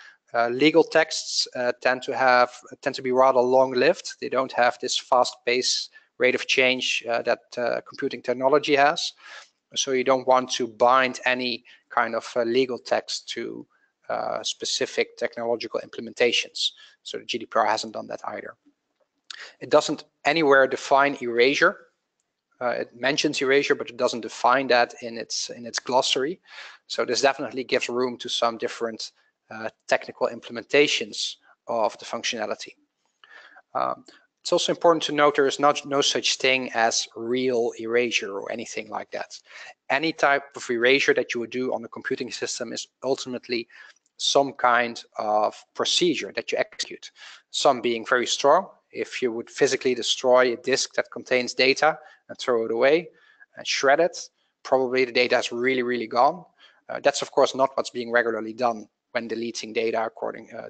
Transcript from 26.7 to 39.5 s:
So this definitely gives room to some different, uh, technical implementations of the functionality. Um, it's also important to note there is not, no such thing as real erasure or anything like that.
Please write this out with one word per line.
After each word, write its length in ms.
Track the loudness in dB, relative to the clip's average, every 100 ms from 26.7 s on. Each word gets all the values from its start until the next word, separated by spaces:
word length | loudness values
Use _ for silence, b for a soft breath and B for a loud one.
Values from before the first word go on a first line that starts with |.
| B _
So 180 | -4 -2
this 160 | 0
definitely 420 | 0 0 -6 -8
gives 240 | -2 -2 -2
room 300 | -2 -4 -4
to 100 | -8
some 300 | -2 -2 -2
different, 540 | -8 -6 -8 -8 -14 -16 _ _ _
uh, 200 | -12 -12 -12 -2
technical 400 | -2 -2 -4 -4
implementations 1080 | -4 -12 -14 0 2 4 0 -4 -8 -8 -10 b _ -6
of 280 | -2 -2 -2
the 60 |
functionality. 720 | -10 -6 -6 -6 -6 -8 -10 -20 _ _ _ _ B B B B _
Um, 300 | -4 -4 -6 -12 b b _
it's 100 | -2
also 200 | 0 0
important 300 | 2 4 4
to 80 | 0
note 240 | 2 4 4
there 100 | 2
is 140 | 2
not, 240 | 2 0
no 160 | -2 0
such 360 | 0 0 -2 0
thing 340 | 0 0 -2
as 340 | 0 0 0 -6
real 580 | -8 -4 0 0 0 -2 -4
erasure 600 | -2 0 0 -2 -4 -8
or 120 | -8
anything 380 | -8 -8 -10 -10
like 220 | -10 -8
that. 280 | -10 -10 -14 B